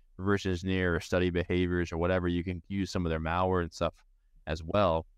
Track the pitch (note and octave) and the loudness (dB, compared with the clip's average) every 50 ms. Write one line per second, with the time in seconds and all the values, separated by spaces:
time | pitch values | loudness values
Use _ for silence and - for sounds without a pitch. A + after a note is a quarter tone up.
0 | _ _ _ - F#2 G2+ G2+ F#2+ - F#2+ F2+ E2+ E2+ F#2+ F#2 F#2 F#2 F2+ E2 D#2 | _ _ _ -4 0 2 2 2 2 0 -2 -2 0 0 0 2 2 2 2 0
1 | - - F#2 F2+ F2+ F2+ E2+ F2 E2+ - F2+ F2+ F2+ F2 F2+ F2 E2+ - E2+ E2 | 0 0 0 2 2 2 2 0 0 0 2 2 2 2 0 0 -2 -2 -2 -2
2 | F2 F2+ F#2 F#2 F2 F2 F2 F2 E2 F#2 F2+ E2+ - - G2 G2 F#2 - - F#2+ | 0 2 2 2 2 0 0 0 -2 -4 -6 -8 -8 -6 -4 -4 -2 -2 -2 -2
3 | F2+ E2 D#2+ D#2+ D#2+ D#2+ E2+ F2+ F#2 F#2 F#2 F2+ E2+ D#2+ - - E2+ D#2+ - _ | -2 0 -2 -2 -2 -2 -2 0 0 2 2 0 0 -2 -4 -4 -4 -4 -4 _
4 | - _ _ _ _ _ _ - - - D#2+ D#2+ D#2+ D#2+ - G#2 G2+ F2 D#2+ E2 | -20 _ _ _ _ _ _ -14 -8 -6 -6 -6 -4 -2 0 2 2 4 2 0
5 | - - _ | -2 -6 _